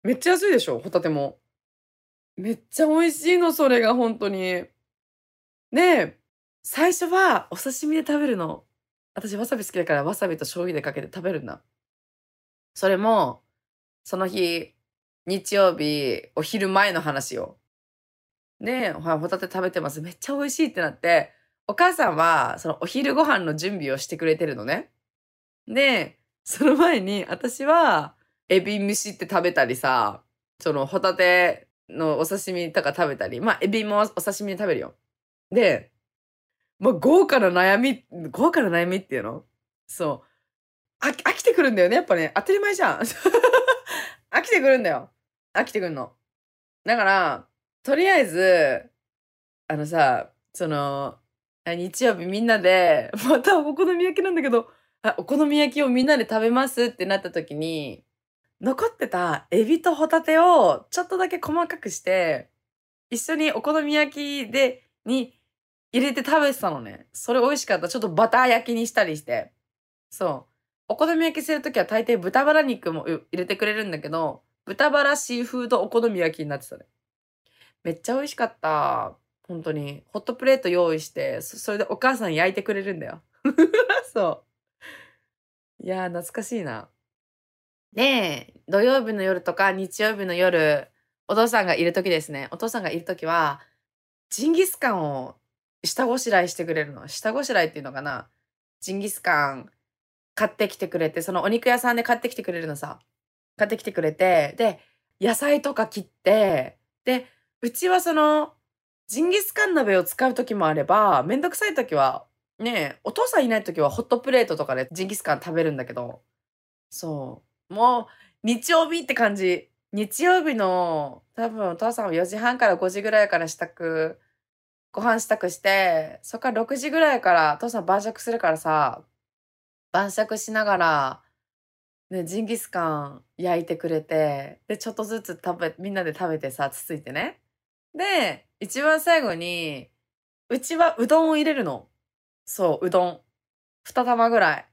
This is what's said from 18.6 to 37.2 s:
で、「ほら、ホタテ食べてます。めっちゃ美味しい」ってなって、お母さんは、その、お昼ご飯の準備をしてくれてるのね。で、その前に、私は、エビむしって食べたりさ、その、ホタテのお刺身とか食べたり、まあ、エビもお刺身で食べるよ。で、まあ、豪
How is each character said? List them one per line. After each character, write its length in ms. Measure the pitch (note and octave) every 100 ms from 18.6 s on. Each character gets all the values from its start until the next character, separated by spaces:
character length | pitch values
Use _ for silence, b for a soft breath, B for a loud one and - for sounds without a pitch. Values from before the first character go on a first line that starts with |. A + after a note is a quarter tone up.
で、 320 | G#3+ B3+ G#3+ D#3
「ほ 100 | D#3+
ら、 100 | D#3
ホ 100 | E3+
タ 100 | F#3
テ 80 | F#3
食 160 | F#3
べ 80 | F#3
て 100 | F3+
ま 100 | D3+
す。 100 | D3+
め 100 | E3
っ 60 | -
ち 120 | -
ゃ 20 |
美 100 | C#4
味 60 | C#4+
し 140 | -
い」 20 | D4
っ 20 |
て 80 | F#3+
な 80 | D#3
っ 80 | -
て、 360 | E3+ E3 - b b b -
お 60 |
母 180 | G3+ F4+
さ 160 | E4 A#3
ん 80 | D#3
は、 420 | E3+ D#3 B2 -
そ 100 | -
の、 100 | D3+
お 60 | E3
昼 280 | B3+ C4+
ご 80 | C4+
飯 180 | D4+ A3
の 140 | E3
準 200 | D3+ F3+
備 160 | G3 C#3
を 60 | C#3
し 100 | -
て 80 | D#3+
く 80 |
れ 120 | E3 D#3+
て 80 |
る 120 | E3 B2
の 80 |
ね。 260 | A2+ F3+ - _ _ _ _ _ _ _ -
で、 500 | A3+ C#4 A3 D3+ _ _ _
そ 200 | - -
の 100 | D4 C#4
前 240 | E4+ C4+
に、 240 | F#3+ G3+ -
私 360 | - B3 -
は、 520 | C#4 E4+ D4+ E3 D3 _ _ _ _
エ 120 | F#3
ビ 180 | G3 G#3
む 140 | G3+
し 160 | G#3+ G#3+
っ 60 | -
て 120 | -
食 140 | F#3
べ 100 | F3
た 120 | E3+
り 120 | B2 B2+
さ、 460 | C#3 B2+ G#2 - _ _ _ _
そ 120 | D#3+
の、 140 | D3 C#3
ホ 140 | F#3+
タ 140 | F#3+
テ 540 | F3+ F3+ F3+ F3+ - _ _ _
の 300 | A#2+ D#3+ C#3+
お 80 | D#3+
刺 260 | G3 F#3+
身 200 | F3+ E3+
と 100 | F3
か 120 | C#3+
食 140 | C#3+ D#3
べ 80 | C#3
た 120 | F#2+
り、 120 | B2
ま 120 | A3
あ、 60 | -
エ 80 | G3
ビ 160 | A3
も 160 | G#3 G#3
お 60 | G#3+
刺 380 | - G3+ G3
身 80 | G3+
で 60 | F#3+
食 100 | G3+
べ 60 |
る 60 | C#3
よ。 140 | C#2 _ _ _ _ _ _
で、 420 | G#3+ G3+ C3 - _ _ _ _ _ _ _ _ _
ま 120 | G#3
あ、 20 |
豪 340 | F3+ A#3 E4+